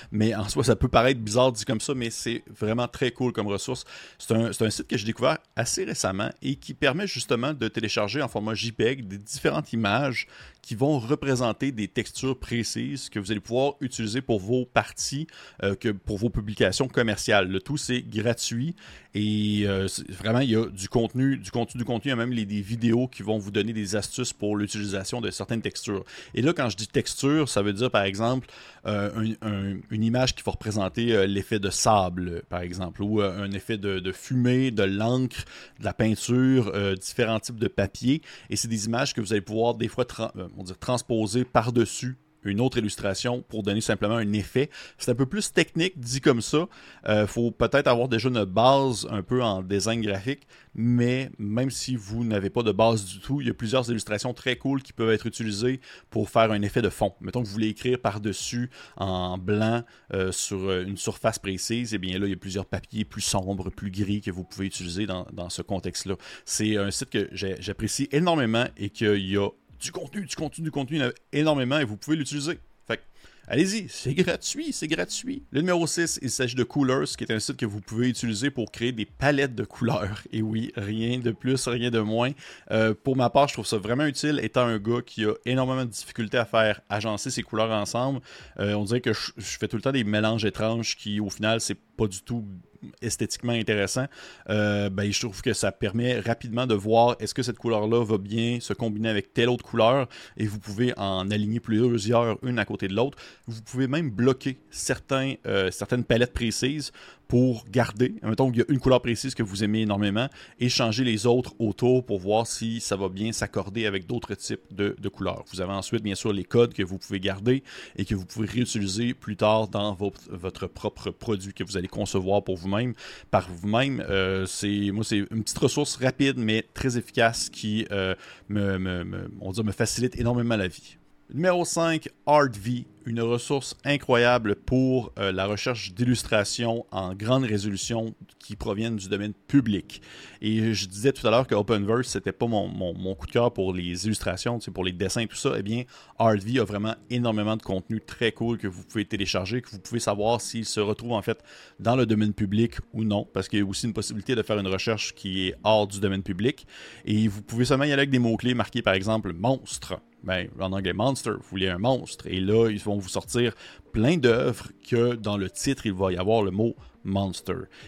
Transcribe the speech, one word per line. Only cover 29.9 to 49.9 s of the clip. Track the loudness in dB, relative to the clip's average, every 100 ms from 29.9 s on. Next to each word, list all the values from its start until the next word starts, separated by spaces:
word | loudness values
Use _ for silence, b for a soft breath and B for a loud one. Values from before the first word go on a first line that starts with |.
| 0
image | 2 2 2
qui | 0
va | -4
représenter, | -4 -4 -2 -2 0 4 6
euh, | 4
l'effet | 2 0 -2
de | 0
sable, | 2 6 6 4 0 -4 -6 -6
par | -6
exemple, | -6 -6 -8 -4
ou, | 0 2
euh, | 2 0
un | -4
effet | -4 -4 -4
de, | -2 -2
de | -4
fumée, | -6 -2 2 4 4 2
de | 2
l'encre, | 2 2 2 2 0 -4 -12 B B -6
de | -6
la |
peinture, | 0 2 2 2 4 6 4 2
euh, | 0 0 -2
différents | -4 -2 0 0
types | -4 -2
de | -2
papier. | 0 -2 0 0 0 B B B
Et | -4
c'est | -2
des | -2
images | 0 0 0
que | -2
vous | 0
allez | -2
pouvoir | 0 2 2
des | 2 -2
fois | -2
tra-, | -4 -4 -6 -6
euh, | -12 -12
on |
va |
dire | -12 -8
transposer | -2 -2 0 0 2 0
par-dessus | 2 2 4 2 2 0 -6 -8 _ _
une | -4 0
autre | 2 0
illustration | -2 -2 -4 -2 -2 -4 -6
pour | -4
donner | -2 0
simplement | 0 0 0 0
un | 0
effet. | 0 0 0 0 B B B
C'est | -2
un |
peu | 0 0
plus | 0 0
technique | 2 2 0 -2 -2
dit | -6 2
comme | 4 4
ça. | 2 0 0 B B B 2
Euh, | 2 2
faut | 2 0
peut-être | 2 4 4 6
avoir | 4 4
déjà | 2 2
une | 2
base | 2 6 6 6 4 0 -4
un | -6
peu | 0 2
en | 2 0
design | 0 0 2